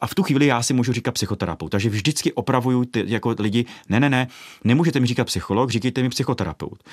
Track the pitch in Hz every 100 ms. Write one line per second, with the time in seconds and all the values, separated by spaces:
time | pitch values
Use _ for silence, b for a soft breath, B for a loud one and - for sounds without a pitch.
0 | - - 185 139 143 120 120 131 120 120
1 | 123 - 101 104 85 80 80 101 110 104
2 | 120 151 165 - 120 127 123 123 123 113
3 | 95 113 120 107 107 113 117 B - 110
4 | 143 127 127 B B B 107 131 170 139
5 | 123 123 117 90 - 101 127 113 123 131
6 | 127 - 127 123 87 78 71 - B